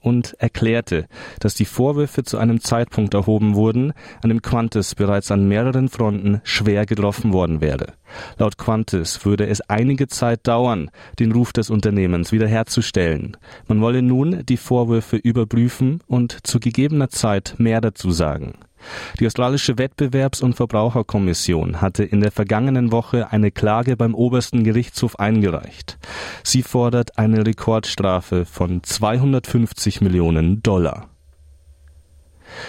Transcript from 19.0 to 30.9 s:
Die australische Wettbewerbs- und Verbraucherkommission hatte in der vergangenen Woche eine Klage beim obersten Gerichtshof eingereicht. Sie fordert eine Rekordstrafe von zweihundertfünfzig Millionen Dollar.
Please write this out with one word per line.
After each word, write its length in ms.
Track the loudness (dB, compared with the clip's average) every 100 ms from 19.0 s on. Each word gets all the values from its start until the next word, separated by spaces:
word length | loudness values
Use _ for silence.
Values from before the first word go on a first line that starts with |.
| -12 -2
Die 80 | -2
australische 480 | 0 0 0 0
Wettbewerbs- 680 | -2 -2 -2 -2 0 0 0
und 120 | -2
Verbraucherkommission 1300 | 0 0 0 0 0 -2 0 0 0 0 0 0 -2
hatte 200 | -2 0
in 200 | 0 2
der 100 | 2
vergangenen 600 | 0 0 0 2 0 2
Woche 380 | 0 0 -2 0
eine 200 | 0 0
Klage 440 | 0 0 0 0
beim 200 | 0 0
obersten 500 | 2 2 0 0 0
Gerichtshof 560 | 2 2 -2 -2 -4 -2
eingereicht. 800 | 0 2 2 0 -6 -16 -18 -16 -16 -14 -14 -10
Sie 180 | -2 0
fordert 560 | 0 0 2 2 -2 0
eine 260 | 2 4
Rekordstrafe 1000 | 2 0 0 0 -2 -2 0 0 0 -2 -2
von 360 | -2 -2 -2
zweihundertfünfzig 1160 | -4 -2 0 2 2 0 0 0 0 -2 -4 0
Millionen 640 | 2 4 2 4 2 2
Dollar. 480 | 2 2 2